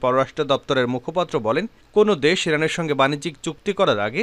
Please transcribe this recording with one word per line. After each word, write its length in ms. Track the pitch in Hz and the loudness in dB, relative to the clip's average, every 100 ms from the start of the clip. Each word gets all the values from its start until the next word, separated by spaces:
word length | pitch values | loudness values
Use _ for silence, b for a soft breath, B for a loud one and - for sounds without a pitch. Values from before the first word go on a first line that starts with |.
পররাষ্ট্র 420 | 127 131 131 - | 0 2 0 -2
দপ্তরের 420 | 143 135 - 131 123 | 0 -2 0 0 0
মুখপাত্র 480 | 127 - 165 170 147 | -2 -4 -4 -2 -2
বলেন, 240 | 107 131 220 b b | 0 -2 -2 b b
কোনো 180 | 208 214 | 2 4
দেশ 240 | 180 143 185 175 | 4 2 2 0
ইরানের 300 | 151 156 - | 0 0 -2
সঙ্গে 180 | 165 | -4
বাণিজ্যিক 400 | 139 135 147 170 147 | 2 0 0 -8 -10
চুক্তি 300 | - 156 - | -12 -8 -6
করার 280 | 196 185 107 | 0 0 2
আগে 220 | 104 135 | -2 -4